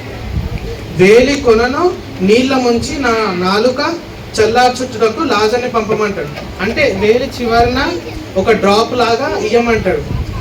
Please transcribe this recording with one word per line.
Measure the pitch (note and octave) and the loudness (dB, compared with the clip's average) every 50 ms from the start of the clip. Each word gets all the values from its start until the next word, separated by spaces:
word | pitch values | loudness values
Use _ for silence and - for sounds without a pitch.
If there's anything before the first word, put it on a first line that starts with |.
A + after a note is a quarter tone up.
| D4+ - - - - - - - - - - - - - A#2+ - - - - D#3+ F#3 | -12 -12 -12 -12 -10 -6 -6 -6 -6 -4 -6 -8 -8 -8 -8 -10 -10 -8 0 4 6
"వేలి | G3 A3 A#3+ C4 C#4 C#4+ C#4 | 8 8 6 6 4 2 0
కొనను | C#4 B3 A3 A3 A#3+ C4 C#4 D#4 F4 F4+ F4+ - - - - - | 4 4 4 4 4 0 0 0 0 0 0 -2 -10 -12 -8 -2
నీళ్ళ | F#3 G3 A3 B3 B3+ C4+ C4+ | 2 4 4 4 4 2 0
ముంచి | B3+ B3 A#3+ A#3 A#3 - - - C#4+ | 0 0 0 0 0 -2 -4 -6 -4
నా | C4 B3 A3+ A3 A3 G3+ F3+ | -2 0 0 0 0 -2 -2
నాలుక | F3 F3+ F#3 G3 G#3 A3+ B3+ B3+ C#4 D4 D#4 E4+ E4+ - - - - - - - - | -2 -2 0 0 2 2 0 0 0 -2 -4 -4 -6 -10 -14 -14 -14 -14 -8 0 0
చల్లార్చుటకు | - A3 A3+ B3 B3+ B3 B3 - C4 - - G#3+ A3+ G#3+ A3 D#4+ E4 | 0 2 4 4 2 2 2 0 -6 -6 -2 0 0 0 0 0 -2
లాజర్ని | C4+ A3 G#3 G#3+ G#3+ A#3+ A#3+ B3 B3 | 0 0 2 2 2 0 0 -2 0
పంపమంటాడు." | A3 A#3 G#3+ - G#3+ G3+ G#3+ G3 F#3+ E3+ C#3+ D3 D3 - - - - - | -2 -2 -2 0 -2 -2 -2 -2 -4 -6 -8 -8 -10 -10 -12 -12 -8 -6
అంటే | F3+ A3 A#3 D#4 C#4+ B3 G3 F#3+ | -4 -2 0 2 0 0 2 2
వేలి | G#3 G#3 A3+ B3+ C#4 B3 - - | 2 2 2 2 2 -2 -6 -4
చివరన | A#3+ A3+ A3+ A#3 A#3+ A#3+ B3+ C4 D4 E4+ F4 - - - - - - - - | -2 0 2 2 2 2 2 0 -2 -2 -4 -6 -8 -10 -12 -12 -12 -6 -4
ఒక | F#3+ G3 A#3 | -2 2 2
డ్రాప్ | G#3+ F#3 F3+ G3+ G3+ G#3+ A#3 - B3 | 2 2 4 2 4 4 2 0 0
లాగా | B3 A#3+ A3+ A#3 A3+ C#4 D#4 D#4 | 0 0 0 0 0 -2 -2 -2
ఇయ్యమంటాడు. | G3 G3 G#3+ A#3 A#3 A#3 A#3 A3+ G#3+ G3 F#3 D#3+ D3 - - - - - - - - | -2 -2 0 2 2 2 2 0 0 0 0 -2 -2 -4 -4 -4 -4 -4 -6 -6 -8